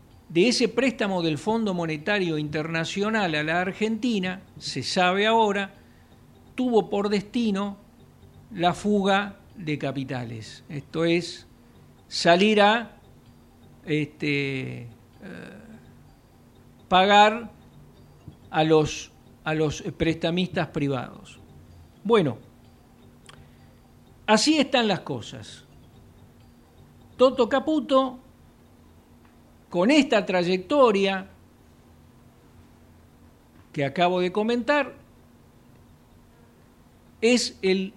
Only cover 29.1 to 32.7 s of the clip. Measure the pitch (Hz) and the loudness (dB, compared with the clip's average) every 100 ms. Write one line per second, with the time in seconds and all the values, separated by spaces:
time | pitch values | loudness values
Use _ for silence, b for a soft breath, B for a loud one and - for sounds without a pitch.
29.1 | - - - - _ _ 175 208 302 277 | -20 -20 -20 -20 _ _ 0 4 4 4
30.1 | 214 190 185 175 185 - 294 240 196 190 | 0 2 0 0 -2 0 4 4 4 0
31.1 | 190 190 - - _ - - _ - - | -2 -8 -20 -20 _ -20 -20 _ -20 -20
32.1 | _ - _ _ - - | _ -20 _ _ -20 -20